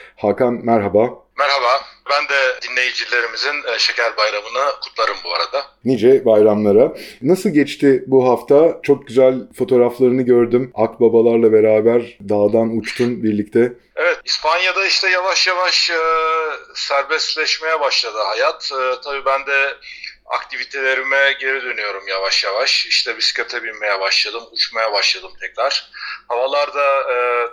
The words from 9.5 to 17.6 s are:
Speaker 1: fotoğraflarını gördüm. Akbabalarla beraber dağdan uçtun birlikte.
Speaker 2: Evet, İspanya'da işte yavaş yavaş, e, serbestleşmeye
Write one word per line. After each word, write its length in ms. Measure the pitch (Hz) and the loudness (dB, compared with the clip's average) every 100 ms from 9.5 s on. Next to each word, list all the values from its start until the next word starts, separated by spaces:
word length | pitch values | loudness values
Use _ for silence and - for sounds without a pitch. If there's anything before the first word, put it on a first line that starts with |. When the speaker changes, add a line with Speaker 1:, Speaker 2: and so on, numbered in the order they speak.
| - | -6
Speaker 1:
fotoğraflarını 640 | 123 127 120 120 127 131 | 0 4 2 4 2 4
gördüm. 500 | 123 120 120 123 131 | 4 4 4 0 -2
Akbabalarla 800 | - 113 - 117 113 117 113 113 | -2 -2 2 2 4 4 4 4
beraber 680 | 110 107 107 110 120 120 - 98 | 6 4 4 4 2 0 -10 -4
dağdan 500 | 104 104 113 113 113 | 0 2 2 0 -2
uçtun 440 | 107 - 123 120 | -6 -2 -2 -2
birlikte. 500 | 110 104 104 117 120 123 _ - | -2 -2 0 2 2 -2 _ -4
Speaker 2:
Evet, 200 | 170 156 | -2 -2
İspanya'da 640 | - - 151 170 185 180 190 | -4 -4 -2 0 0 -2 -2
işte 240 | - 190 | 0 0
yavaş 360 | 185 190 170 185 | 0 0 0 0
yavaş, 440 | 180 180 170 - | 0 0 0 0
e, 100 | 165 160 160 160 160 156 139 - | 0 0 0 0 -2 -2 -8 -12
serbestleşmeye 1080 | - - 139 139 156 - 156 151 - | -10 -4 -2 -2 -2 -4 -4 -4 -4